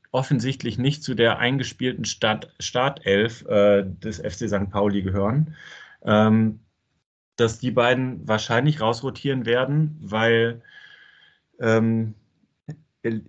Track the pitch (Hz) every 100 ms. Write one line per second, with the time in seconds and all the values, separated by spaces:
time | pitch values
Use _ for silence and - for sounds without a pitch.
0 | _ 127 127 127 127 135 120 - 135 151
1 | - 117 117 101 120 135 - - 127 -
2 | 107 - 110 107 - - - 123 135 -
3 | 98 98 113 117 - 104 104 101 95 85
4 | 107 - 104 - 113 98 98 101 104 101
5 | 92 98 101 143 156 - - - - _
6 | 107 107 107 110 110 107 _ _ _ _
7 | _ _ _ - 117 117 123 123 123 127
8 | 127 151 - 107 - 117 151 151 110 117
9 | 135 - 139 131 113 123 135 147 156 -
10 | 98 110 113 113 117 117 - - - -
11 | - _ _ _ _ - 113 113 113 113
12 | 110 - _ _ _ _ - - _ _
13 | 117 110